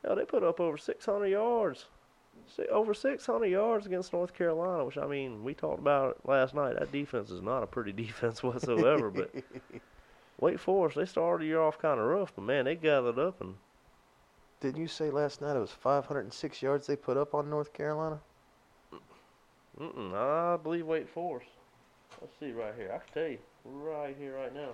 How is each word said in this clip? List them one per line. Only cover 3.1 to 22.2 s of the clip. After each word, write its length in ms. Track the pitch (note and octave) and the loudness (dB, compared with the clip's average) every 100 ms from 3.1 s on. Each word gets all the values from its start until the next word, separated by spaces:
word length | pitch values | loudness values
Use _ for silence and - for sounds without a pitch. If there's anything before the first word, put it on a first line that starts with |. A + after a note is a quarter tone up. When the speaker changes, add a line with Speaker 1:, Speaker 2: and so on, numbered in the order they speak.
| C#4 | 0
Speaker 1:
hundred 220 | - A3+ G#3+ | 0 2 2
yards 380 | F#3 A3+ A3 | 4 4 2
against 260 | G3+ F3+ F#3 | 0 -4 -2
North 220 | F3 F3 | -2 -2
Carolina, 500 | - E3+ D#3+ F3+ F3 | 0 2 2 0 0
which, 120 | C3 C#3 | -2 -2
I 100 | C#3+ | -2
mean, 360 | C#3+ C3+ A2 | -2 -4 -6
we 80 | A#2 | -6
talked 260 | C#3+ D#3 - | -4 -2 2
about 380 | D3 C#3+ C3+ - | 4 6 4 0
it 100 | - | 4
last 240 | C3+ C3 | 4 4
night. 240 | C#3+ C3+ - | 2 0 0
That 140 | C#3 | 0
defense 400 | C#3 C#3+ A#2+ G#2 | -2 -2 -4 -4
is 100 | F2+ | -6
not 220 | G2 B2+ | -2 -2
a 40 | G#2+ | 0
pretty 240 | B2+ G#2 | -4 -4
<laughs> 120 | G2 | -6
defense 400 | A2+ - A#2+ A2+ | -6 -2 -2 0
whatsoever, 680 | B2+ B2 B2+ A2+ A#2 D3 A2 | -2 0 2 6 6 6 2
but 240 | F#2+ - - - B2+ - A2+ - | -2 -4 -6 -12 -18 -16 -18 -18
Speaker 2:
<laughs> 520 | - - - - - | -20 -20 -20 -20 0
Speaker 1:
Wake 200 | D#3+ - | 0 2
Forest, 380 | - F#3+ E3 C#3+ | 2 2 2 0
they 80 | |
started 380 | F#3 - E3 F3 | -2 0 2 0
the 40 | D#3 | 0
year 140 | D#3+ | 2
off 200 | D#3 D#3 | 2 2
kinda 220 | D#3+ C3 | 0 2
rough, 320 | A2+ F#3 F#3+ | 2 2 -2
but, 80 | - | -6
man, 220 | G2+ C#3 | 0 0
they 100 | C3 | 0
gathered 420 | E3 D#3 C#3+ A#2+ A#2 | 0 4 4 4 0
up 220 | E3+ F#3 | -2 -2
and 160 | F#2 G2 _ _ _ _ _ _ _ _ - _ | -12 -12 _ _ _ _ _ _ _ _ -20 _
Speaker 2:
Didn't 220 | C#3 C#3+ | -6 -4
you 60 | E3 | -6
say 220 | - D#3 | -2 0
last 280 | C#3 D3 - | 2 0 -2
night 140 | C#3+ | -2
it 40 | C#3 | -2
was 120 | G2 | -2
five 340 | - B2+ C#3+ C3+ | -2 2 2 2
hundred 140 | C#3+ | -4
and 80 | G2+ | -4
six 280 | - D#3 - | -8 -8 -2
yards 260 | C3 C#3+ C#3+ | 0 0 0
they 100 | C#3+ | -2
put 180 | - | 0
up 180 | C3 D3 | 0 2
on 160 | D3 D3 | 0 0
North 220 | D3+ D3 | -2 -4
Carolina? 480 | - D3+ D3+ D#3 D3+ - _ _ _ _ _ _ - - - _ _ _ _ _ - | -4 -4 -2 -4 -6 -12 _ _ _ _ _ _ -20 -20 -20 _ _ _ _ _ -14
Speaker 1:
Mm-mm, 340 | D#3 - G2 | -12 -8 -6
I 440 | F#2+ B2+ D#3 E3+ E3+ | -2 0 2 2 0
believe 280 | D#3 E3+ | 0 -4
Wake 220 | D#3+ D#3+ - | 0 -2 -2
Forest. 400 | E3+ F3 B2+ - - - _ _ _ _ | -8 -8 -8 -12 -20 -20 _ _ _ _
Let's 140 | - | -18